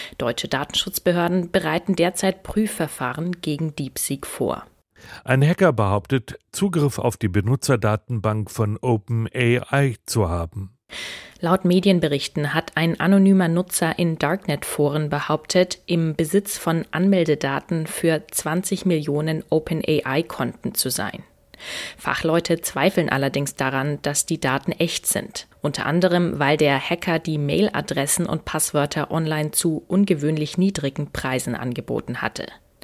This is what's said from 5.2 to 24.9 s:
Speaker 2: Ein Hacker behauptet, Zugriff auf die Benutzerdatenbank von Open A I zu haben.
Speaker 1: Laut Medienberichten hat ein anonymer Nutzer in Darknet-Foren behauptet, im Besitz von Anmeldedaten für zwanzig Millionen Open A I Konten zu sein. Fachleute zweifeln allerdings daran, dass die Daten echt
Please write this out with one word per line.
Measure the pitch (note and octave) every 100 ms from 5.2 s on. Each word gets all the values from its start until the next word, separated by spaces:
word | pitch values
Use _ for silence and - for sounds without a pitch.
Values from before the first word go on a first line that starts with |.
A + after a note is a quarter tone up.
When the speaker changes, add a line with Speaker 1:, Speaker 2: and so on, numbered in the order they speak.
Speaker 2:
Ein | - C3
Hacker | D3+ F3+ F3+
behauptet, | A2+ G2+ G2+ - C3+ - - _
Zugriff | - G3 E3 C#3+ -
auf | B2 -
die | G#2+
Benutzerdatenbank | G2 G2+ C3+ - A#2+ G#2 G#2+ - A#2 G#2+ G#2+ G2+
von | - G#2 G#2+
Open | B2+ A2 - A#2 A2+
A | B2+ A#2+ A#2+ - C#3+
I | C#3 A2 -
zu | A#2 F2+
haben. | F2 E2 G2 G2 _ _ - - - - -
Speaker 1:
Laut | E3+ F#3
Medienberichten | F3+ F#3 G3 F3 D#3 C#3+ - D3+ C#3+
hat | D#3+ - D#3
ein | E3 -
anonymer | F3 G3 G3 F#3+ E3+
Nutzer | E3+ F3+ - D#3+ -
in | E3+ D#3+
Darknet-Foren | D3 F#3+ - C#3+ - - D3 D3+ D3+
behauptet, | D3+ - D#3 - F#3 F#3 - -
im | E3+ D#3+
Besitz | D3+ D#3 G3 G3+ -
von | E3+ E3 -
Anmeldedaten | D#3+ F#3+ F#3+ D3+ C#3+ C#3 C#3 - E3 D#3
für | - E3 D#3 -
zwanzig | - D3+ E3+ - F#3+ F#3
Millionen | D#3+ D3 D3 D#3 D#3 -
Open | D#3 D#3 D#3+
A | - D#3 B2+ C#3
I |
Konten | E3 - A#2+ - - -
zu | C3
sein. | - G2+ - - _ _ - - - - -
Fachleute | - - D#3+ E3 E3 E3+
zweifeln | - C#3 E3+ F#3 D3+
allerdings | C3+ C3+ C#3 C#3+ -
daran, | C3 C3+ C#3+ D3
dass | D3 C#3+
die | - D#3+
Daten | C3+ C3+ -
echt | - E3+